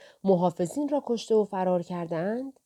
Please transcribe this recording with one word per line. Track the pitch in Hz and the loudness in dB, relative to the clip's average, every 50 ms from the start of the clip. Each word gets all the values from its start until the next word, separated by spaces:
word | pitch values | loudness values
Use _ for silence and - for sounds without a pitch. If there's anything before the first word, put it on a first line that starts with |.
| - - - _ - | -8 -20 -12 _ 2
محافظین | 190 190 170 185 175 165 - 180 170 - 277 294 277 | 4 4 4 4 2 0 0 -4 -2 -2 -4 -2 -2
را | 294 277 269 | -2 -2 -2
کشته | - 233 220 - - 226 | -2 -4 -4 0 2 2
و | 214 208 | 2 2
فرار | 208 202 185 185 185 180 175 175 | 2 -2 -2 0 2 2 0 -2
کردند؟ | - 180 175 170 165 170 160 170 202 220 247 269 269 - _ _ | -4 -6 -6 -6 -4 -4 -2 -2 -2 -4 -4 -6 -10 -14 _ _